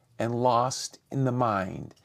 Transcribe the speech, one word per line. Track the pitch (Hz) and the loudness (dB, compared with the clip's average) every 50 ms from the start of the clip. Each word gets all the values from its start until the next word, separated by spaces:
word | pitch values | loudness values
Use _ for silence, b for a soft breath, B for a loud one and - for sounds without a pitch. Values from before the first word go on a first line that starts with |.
| _ _ _ - | _ _ _ -4
and | 107 117 120 120 | -4 -2 0 2
lost | 123 123 120 120 120 127 - - - - - - _ _ | 2 4 4 4 2 0 -2 -6 -8 -10 -12 -18 _ _
in | - 135 135 | -4 0 0
the | 127 | 0
mind. | 123 123 123 113 104 98 95 107 - 69 - - - b b | 2 2 2 2 2 0 -2 -2 -6 -10 -12 -14 -16 b b